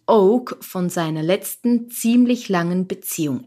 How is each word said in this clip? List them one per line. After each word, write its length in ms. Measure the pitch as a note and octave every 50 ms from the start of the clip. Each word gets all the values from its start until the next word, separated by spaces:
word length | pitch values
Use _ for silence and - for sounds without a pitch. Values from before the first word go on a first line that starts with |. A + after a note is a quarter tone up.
| _ -
Oak 480 | A3+ G#3+ F#3+ F#3+ A#3 B3 B3 - - -
von 300 | - - - F#3 F3+ F3
seiner 320 | - F3+ E3 D#3+ D#3+ D#3 D#3
letzten 680 | E3 F#3 - - - - - - A#3+ A#3+ A#3 A#3 -
ziemlich 600 | - - - A3+ A#3+ B3 B3 A#3+ B3 A#3+ - -
langen 400 | F#3+ F3 E3+ E3+ F3+ F#3 F#3 F#3
Beziehung 580 | G3 - - - - - D#3 D3 B2+ - -